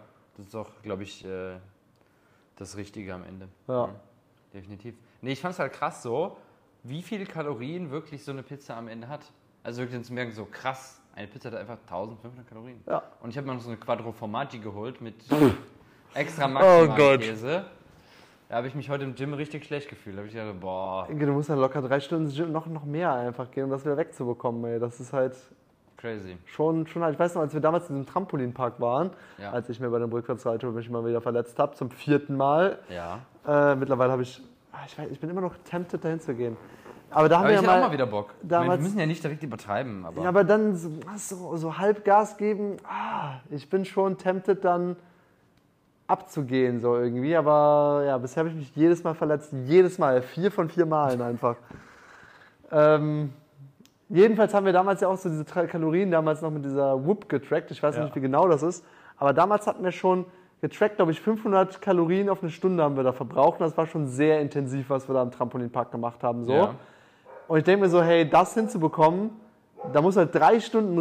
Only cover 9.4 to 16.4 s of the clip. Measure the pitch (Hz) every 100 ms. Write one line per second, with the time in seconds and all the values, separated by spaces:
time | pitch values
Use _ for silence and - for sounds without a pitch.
9.4 | _ _ - 120 123 123 120 123 120 107
10.4 | 98 - 131 131 - - _ - 104 139
11.4 | 123 107 104 113 - 90 110 113 120 127
12.4 | 123 110 123 120 - 160 - - 120 127
13.4 | 135 127 117 113 - 117 113 110 107 113
14.4 | 143 120 104 101 117 127 117 - - 151
15.4 | 135 - - - _ _ _ 139 143 160